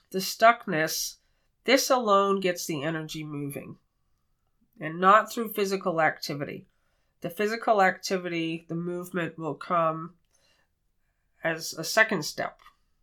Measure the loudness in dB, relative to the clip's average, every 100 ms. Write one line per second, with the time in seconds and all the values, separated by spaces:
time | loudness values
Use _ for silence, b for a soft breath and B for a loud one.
0 | _ -6 -6 6 6 6 0 -2 0 -2
1 | -6 -10 _ _ _ _ 2 2 4 2
2 | 4 4 4 0 0 -4 -4 -4 -4 -6
3 | -6 -10 -8 -8 -8 -8 -14 -18 _ _
4 | _ _ _ _ _ _ _ _ -10 2
5 | 6 6 6 -4 -6 -2 -2 -2 -2 2
6 | 2 0 -8 -8 -8 -10 -16 _ _ _
7 | _ _ -10 -4 -2 -2 2 6 4 2
8 | -4 -4 -2 -4 -4 -6 -6 -6 -6 -8
9 | -6 -4 -4 -6 -8 -6 -2 0 2 -2
10 | -8 -16 _ _ _ _ _ _ _ _
11 | _ _ _ _ -4 -4 -8 -8 -2 2
12 | 2 2 -4 -6 -8 -8 -20 _ _ _